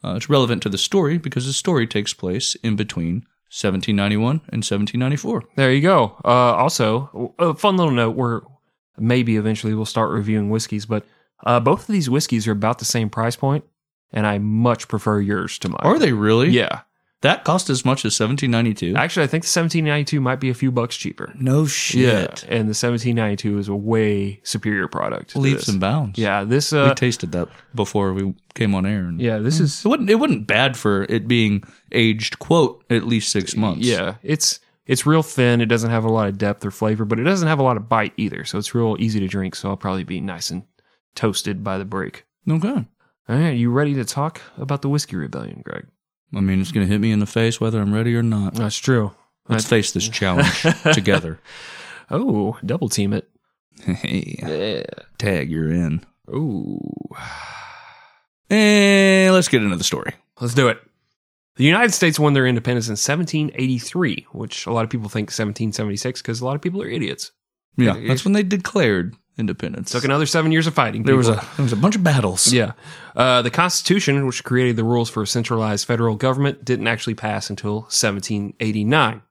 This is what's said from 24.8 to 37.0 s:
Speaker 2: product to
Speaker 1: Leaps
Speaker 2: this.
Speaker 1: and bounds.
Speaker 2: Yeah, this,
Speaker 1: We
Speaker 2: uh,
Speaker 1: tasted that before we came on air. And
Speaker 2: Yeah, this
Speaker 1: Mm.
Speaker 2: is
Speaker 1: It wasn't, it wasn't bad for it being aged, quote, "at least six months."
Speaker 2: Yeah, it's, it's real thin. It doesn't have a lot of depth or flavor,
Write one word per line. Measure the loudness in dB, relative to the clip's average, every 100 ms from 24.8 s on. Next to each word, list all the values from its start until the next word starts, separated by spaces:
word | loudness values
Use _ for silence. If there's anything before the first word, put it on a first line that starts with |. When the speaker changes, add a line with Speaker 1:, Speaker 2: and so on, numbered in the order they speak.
| -2
Speaker 2:
product | -4 -4 -6 -6
to | 0
Speaker 1:
Leaps | 0 0
Speaker 2:
this. | 0
Speaker 1:
and | 0
bounds. | 0 0 -2 0
Speaker 2:
Yeah, | 2 2
this, | 2 0 2
Speaker 1:
We | 4
Speaker 2:
uh, | 4 4
Speaker 1:
tasted | 0 0 -4
that | -4 -4 -8 _ -4
before | -2 0 0
we | -2 -4 -6 _ -4
came | 0
on | 0 0
air. | -2 -4
And | -2
Speaker 2:
Yeah, | -2 0
this | 0 2
Speaker 1:
Mm. |
Speaker 2:
is | 0 2 0
Speaker 1:
It |
wasn't, | 0 4
it | 2
wasn't | 4 0 0
bad | 2 2 0
for | 0 0 0
it | -2 0
being | 2 2 0 -4 _ _
aged, | 2 2 2 -4 -8
quote, | 2 4 4 -2 _
"at | -2 2
least | 0 0
six | -2 -2 -2
months." | -2 0 0
Speaker 2:
Yeah, | 0 -2 -6
it's, | -4 -2 -2 -4 _ _ -2
it's | 0 4
real | 2
thin. | 2 2 4 4
It | 2
doesn't | 2 2
have | 0 2
a |
lot | 0 0
of | -2
depth | -2 -2 -8
or |
flavor, | -2 -2 0